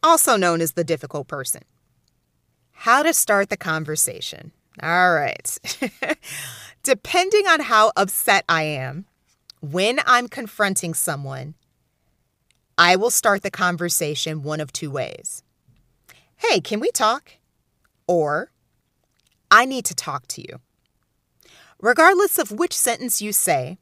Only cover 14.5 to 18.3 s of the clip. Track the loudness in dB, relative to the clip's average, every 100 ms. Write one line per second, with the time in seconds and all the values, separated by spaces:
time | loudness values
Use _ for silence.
14.5 | -6 -6 -8 -8 -6 -8 -10 -14 -16 _
15.5 | _ _ _ _ _ _ -20 _ _ 0
16.5 | 0 0 -4 -2 0 0 0 _ _ _
17.5 | _ _ _ _ _ -2 0 2